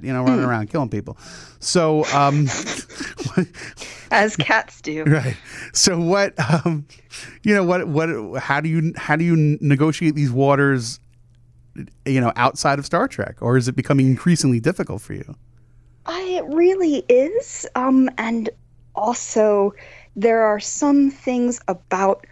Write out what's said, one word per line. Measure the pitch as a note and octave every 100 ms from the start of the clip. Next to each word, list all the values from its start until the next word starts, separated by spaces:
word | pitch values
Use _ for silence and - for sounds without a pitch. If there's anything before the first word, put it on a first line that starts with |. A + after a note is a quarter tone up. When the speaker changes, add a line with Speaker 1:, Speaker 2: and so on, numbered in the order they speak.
Speaker 1:
you | A#2+
know, | B2+
running | B2+ B3 C3
Speaker 2:
Mm. |
Speaker 1:
around | A#2 G#2
killing | E3 B2
people." | A2 - - - - - -
So, | - F3+ D#3+ D#3 D3+
um, | C#3+ C#3+ D3 C#3+
<laughs> | - - - - - - - - - F3+ - - - - - -
Speaker 2:
As | - G#3+ -
cats | - A3 - -
do. | - D3+ D#3
Speaker 1:
Right. | D3+ B2+ G#2+ - - -
So | - - E3+
what, | E3+ G3 G3 -
um, | A#2+ D#3+ E3+ D#3 C#3+ - _ - - -
you | G#3+ G3+
know, |
what, | F3+ F3+ E3
what, | D3 E3 B2+ G#2 A#2+
how | - C#3+
do | D#3+
you, | D#3+ D#3+ -
how | - D3+
do |
you | E3+ E3 D3+ D3
negotiate | D3+ C#3 D#3 D#3 E3
these | D3+ C#3
waters, | A#2+ C#3 C#3 C#3+ C3 A#2 - _ _ _ _ _ _ - - - - -
you | C3
know, | A#2 -
outside | B2 C#3 D3+ C#3
of | C#3
Star | E3+ C4
Trek, | - G2+ -
or | A2+ B2+
is | B2
it | C3
becoming | B2 C#3 C3
increasingly | B2+ - E3 C3+ A#2+
difficult | B2 F#3 F#3 G#2
for | -
you? | G2 - - - - - _ - _ -
Speaker 2:
I, | E4+
it | F#4+ F4+ C4+
really | D4+ F4 F#4+ E4+ C#4 -
is. | B3 C#4+ A4 C#5 - -
Um, | B3 B3+ C4 C4 -
and | A3+ A#3 A3 - _ _ - -
also, | - A#3+ - A3+ G#3+ G#3 G3+ - - - - -
there | A3 A3+
are | A3 G#3
some | - - C#4+ C#4+ C#4
things | C#4 - B3 A#3+ A#3+ -
about | F3+ - F#3 G3 G3 -